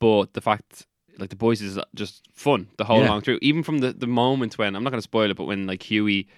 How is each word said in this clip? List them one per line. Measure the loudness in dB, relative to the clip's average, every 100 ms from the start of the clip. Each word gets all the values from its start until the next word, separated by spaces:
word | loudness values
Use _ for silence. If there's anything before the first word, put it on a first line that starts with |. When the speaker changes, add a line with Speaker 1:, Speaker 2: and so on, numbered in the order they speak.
Speaker 1:
But | 4 4 2
the | -2
fact, | -2 -2 -4 -20 _ _ _ -14
like, | -12
The | -2
Boys | 0 0
is | -4 -8 -10
just | -10 -12 -12 _
fun | -6 0 0 -2 -8
the |
whole | 2 4
Speaker 2:
Yeah. | 4
Speaker 1:
long | 2
through. | -2 0
Even | 0 0
from | -2 -2
the, | -2
the | -4 -2
moment | 2 2 2 -4 -4
when, | -4
I'm | -2
not | -6
gonna | -6
spoil | -2 0 0
it, | -2
but |
when, | -6 -6 -6
like, | -8
Huey | -2 0 2 0 -2